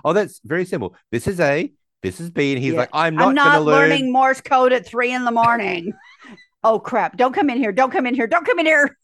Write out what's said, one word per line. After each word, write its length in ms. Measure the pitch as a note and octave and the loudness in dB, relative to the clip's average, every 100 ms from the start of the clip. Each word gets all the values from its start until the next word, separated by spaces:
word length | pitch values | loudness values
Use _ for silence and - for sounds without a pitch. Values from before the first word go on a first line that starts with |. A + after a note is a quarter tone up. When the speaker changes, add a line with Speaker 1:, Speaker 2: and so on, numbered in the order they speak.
Speaker 1:
"Oh, 80 | C#3+ | -2
that's 280 | F#3 G3 - | -2 -2 -8
very 200 | G#2+ E3+ | -8 -6
simple. 300 | F3+ F#3 F#2+ _ - | -6 -6 -8 _ -10
This 160 | A#2 - | -8 -6
is 140 | F3+ | -2
A, 320 | D3+ C#3+ D4 _ _ _ | 0 0 -4 _ _ _
this 180 | F#2+ - | -10 -10
is 100 | E3+ | -10
B." 220 | E3 C#3+ | -4 -2
And 100 | C3+ | -2
he's 100 | C3 | -2
Speaker 2:
Yeah. 60 | E3 | -2
Speaker 1:
like, 100 | B2 | -4
"I'm 260 | D3+ E3 D#3+ | -2 -2 2
Speaker 2:
"I'm 160 | B3 | 2
Speaker 1:
not 100 | C#4 | 4
gonna 140 | C#4 D4 | 4 4
Speaker 2:
not 40 | |
Speaker 1:
learn." 260 | D4+ D4+ D4 | 4 4 4
Speaker 2:
learning 220 | C#4 C4 | 2 0
Morse 280 | B3+ C4 C4 | 2 2 0
code 320 | - C4 B3+ | 0 2 2
at 140 | B3+ F#3 | 0 -4
three 260 | A#3 B3 | -4 -4
in 120 | B3+ | -2
the 80 | B3 | -2
morning." 600 | A#3 A#3 A#3 - F3 E3+ F#5+ | 0 2 0 -2 -6 -8 -12
<laughs> 680 | A#5+ _ - G#3 _ _ | -16 _ -20 -20 _ _
"Oh, 140 | A3 A3 | 0 0
crap. 360 | - A#3+ E3+ F3+ | -2 -2 -2 0
Don't 160 | B3+ | 0
come 160 | C4+ D4+ | 2 0
in 80 | A#3+ | 0
here. 140 | A3+ | -2
Don't 180 | G3 C4 | 0 0
come 140 | F#4 B3+ | 0 -2
in 80 | |
here. 120 | B3 A#3 | -2 0
Don't 200 | E4 E4 | -2 0
come 120 | F4 | 0
in 80 | D#4+ | 2
here." 300 | D#4 C#4+ - | 2 2 -2